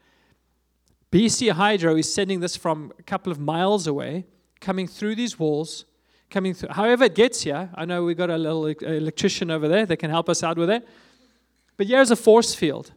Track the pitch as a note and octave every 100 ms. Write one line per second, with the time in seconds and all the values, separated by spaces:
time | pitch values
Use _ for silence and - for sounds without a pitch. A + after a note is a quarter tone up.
0 | _ _ _ _ _ _ _ _ _ _
1 | _ E3+ A3+ - A#3 E3 G#3 G3+ E3 D#3+
2 | D3+ - G3 F#3 F3 - E3+ D#3 D3 -
3 | - F#3+ F#3+ D3 D3 E3 F#3+ G#3 D#3+ C#3+
4 | B2 E3+ F3+ _ _ _ G3 F#3 F3 -
5 | G#3+ A3 A#3+ - D#3 D3 E3 - - _
6 | _ _ _ G3 F#3 F3+ - G3 A3 A#3+
7 | A#3+ E3+ A#3 - D#3 C#3+ F#3 F3 E3 F3
8 | F3 E3+ F3 E3 D#3 D#3+ D#3 D#3 - D#3
9 | D#3 - G3 - E3+ D#3+ D3+ G3 G#3 D#3+
10 | D#3+ E3 E3 E3 E3 E3+ E3+ A#3 A#3 -
11 | _ _ _ _ _ _ _ - G3+ C4
12 | B3 A#3 A3+ A3+ A3+ - D#3+ B2+ -